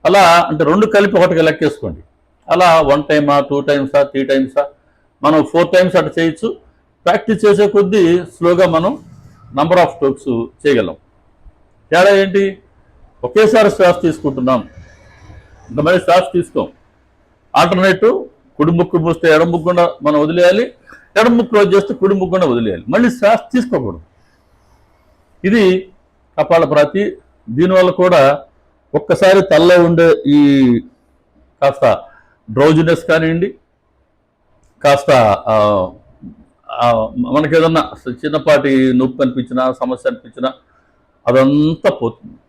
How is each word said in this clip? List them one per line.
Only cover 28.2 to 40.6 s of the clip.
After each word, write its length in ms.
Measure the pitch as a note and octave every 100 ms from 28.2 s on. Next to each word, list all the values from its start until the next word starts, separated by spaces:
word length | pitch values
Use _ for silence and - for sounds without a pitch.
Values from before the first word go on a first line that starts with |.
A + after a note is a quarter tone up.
| C3+ C#3+ - _ _ _ _ -
ఒక్కసారి 460 | - F3 F#3+ G3
తలలో 440 | - D#3 E3+ F3+ E3+
ఉండే 380 | E3 E3 D3+ C#3
ఈ 120 | D3 C#3+ C#3 B2+ A#2 - _ _ _ _ _ _ _
కాస్త 420 | C#3 - A#2+ G2 - _ _ _ -
డ్రౌజినెస్ 540 | A2 D3 D#3 E3 E3 -
కానివ్వండి, 500 | D#3+ D#3+ E3 G3+ - _ _ _ _ _ _ _ _ _ _ _ _
కాస్త, 280 | C#3+ C#3+ - C3+ A2 G2 -
ఆ, 80 | G#2+ G#2 G2+ F#2 - _ _ - - _ _ _
ఆ, 420 | - A#2+ A2+ A2 B2
మనకేదన్నా 720 | B2 C3+ D#3 D#3+ D#3+ D#3+ - - -
చిన్నపాటి 840 | B2+ D#3 D3+ - D3 C#3 C3+ C3
నొప్పి 300 | B2 B2+ B2
అనిపించినా, 480 | C3 B2+ B2 B2 C3
సమస్య 380 | B2+ B2+ B2+ C3+
అనిపించినా 440 | A#2+ B2 C3+ B2+ -